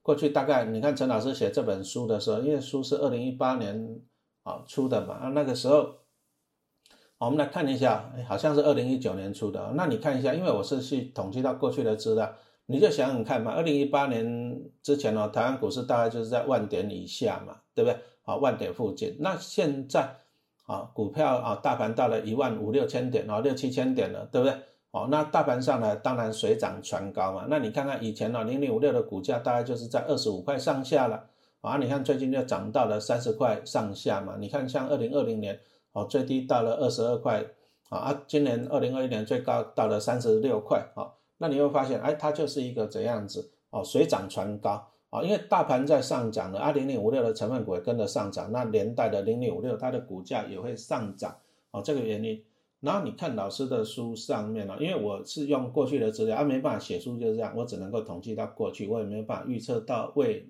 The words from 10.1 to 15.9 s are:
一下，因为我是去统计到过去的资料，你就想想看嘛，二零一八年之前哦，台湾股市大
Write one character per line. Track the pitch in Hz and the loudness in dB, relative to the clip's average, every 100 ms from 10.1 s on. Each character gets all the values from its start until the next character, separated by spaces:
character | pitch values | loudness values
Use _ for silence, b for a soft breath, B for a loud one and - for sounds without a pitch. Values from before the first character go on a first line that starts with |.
| 131 | 2
一 | |
下， | 127 | 2
因 | 160 | 2
为 | 180 | 2
我 | 110 | 0
是 | 98 135 | 0 -2
去 | 127 135 117 | -2 -2 -4
统 | - 95 | -6 -4
计 | 120 | -2
到 | 131 | -2
过 | 123 131 | 0 0
去 | 131 | 0
的 | 113 107 | 0 0
资 | 113 | 2
料， | 110 101 B B B - | 2 2 B B B -4
你 | 135 | 4
就 | 196 | 4
想 | 147 131 | 6 2
想 | 131 | 0
看 | 110 127 | 0 0
嘛， | 113 | 0
二 | - | 0
零 | 165 | 2
一 | 143 143 | 2 4
八 | 143 139 | 2 2
年 | 117 113 120 120 127 - - | 0 -2 -4 -6 -8 -12 -12
之 | - 143 | 0 2
前 | 123 107 | 2 0
哦， | 107 | 0
台 | 120 | 0
湾 | 117 131 | 0 0
股 | 107 | -2
市 | 127 | -4
大 | 123 | 0